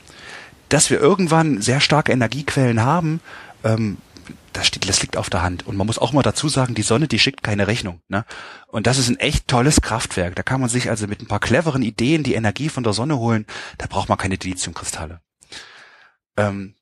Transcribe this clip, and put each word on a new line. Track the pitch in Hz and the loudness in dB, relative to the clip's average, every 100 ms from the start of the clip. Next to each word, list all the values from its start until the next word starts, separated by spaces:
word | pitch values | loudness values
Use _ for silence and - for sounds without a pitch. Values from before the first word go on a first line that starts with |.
| - - - - - - - | -20 -20 -20 -18 -20 -18 0
Dass | - - | 2 4
wir | 117 | 4
irgendwann | 143 190 175 165 160 107 | 4 4 4 4 4 2
sehr | 104 135 | 2 2
starke | - 151 - | 4 2 4
Energiequellen | 123 113 131 151 - 127 113 | 2 2 -2 -4 2 2 4
haben, | 120 170 156 160 - - - - | 2 2 0 -4 -8 -20 -20 -6
ähm, | 110 110 107 90 - - - - - | -2 0 0 -4 -12 -20 -20 -20 -14
das | - - | -4 -4
steht, | - 95 | -2 -2
das | - | -2
liegt | - - | -2 -4
auf | 104 | -2
der | 92 | 0
Hand. | 90 87 - | 0 -4 -6
Und | 101 | -2
man | 104 | 0
muss | - | 0
auch | 120 | 2
mal | 139 | 4
dazu | 123 - 156 | 2 2 -2
sagen, | 135 123 | 0 0
die | 113 | 0
Sonne, | 104 113 151 | 2 2 2
die | 107 | 2
schickt | - - | 0 0
keine | - 101 98 | -4 0 0
Rechnung, | 117 98 82 - | 0 -4 -10 -6
ne? | 95 - - - - - | -6 -6 -14 -18 -20 -10
Und | 113 104 | -2 0
das | 131 | 2
ist | 123 | 0
ein | - | 0
echt | 127 - - | 0 0 0
tolles | 123 135 151 | 2 4 2
Kraftwerk. | - 113 - - 87 92 | 2 -4 -4 -4 -4 -4
Da | |
kann | - 131 | -4 -2
man | 123 | 0
sich | 123 123 | -2 -2
also | 110 101 | -2 -4
mit | 104 | -6
ein | - | -4
paar | 104 | -4
cleveren | - 127 165 131 | 2 2 2 0
Ideen | 113 110 120 160 | -2 0 0 2
die | 127 | 2
Energie | 110 110 - 151 | 0 0 0 -4
von | - | -2
der | 117 | -2
Sonne | 104 135 135 | -2 -2 0
holen. | 113 110 107 - - - | 2 0 -2 -12 -14 -12
Da | - | -6
braucht | 95 92 | -4 -2
man | 98 | -2
keine | 95 92 | -2 -4
Lithiumkristalle. | 90 90 - - - - 78 85 _ _ _ - - - - - - _ _ - | -6 -6 -8 -8 -10 -10 -10 -14 _ _ _ -20 -20 -20 -20 -20 -20 _ _ -2
Ähm, | 104 98 95 _ | -2 -2 -10 _